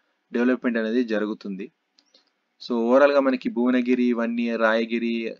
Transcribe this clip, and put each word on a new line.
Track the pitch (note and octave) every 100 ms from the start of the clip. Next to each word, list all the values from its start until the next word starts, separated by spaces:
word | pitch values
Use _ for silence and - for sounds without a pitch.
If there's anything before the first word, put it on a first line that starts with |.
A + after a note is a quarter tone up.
| _ _ _
డెవలప్‌మెంట్ | A#2+ B2 B2+ B2+ A#2
అనేది | A2 A#2+
జరుగుతుంది. | A#2 G#2+ G#2+ G#2+ G#2 F#2+ A2 _ _ _ _ _ _ _ _ -
So, | - A#2+
ఓవరాల్‌గా | A#2 B2+ C#3+ C#3+
మనకి | C3+ B2+ B2
భువనగిరి | A2 B2 B2+ A#2+ B2+ B2
ఇవన్నీ, | A#2 A#2 A#2 A#2 A2+
రాయగిరి, | A2 A2+ A2+ A#2 A#2 A#2 A2+ -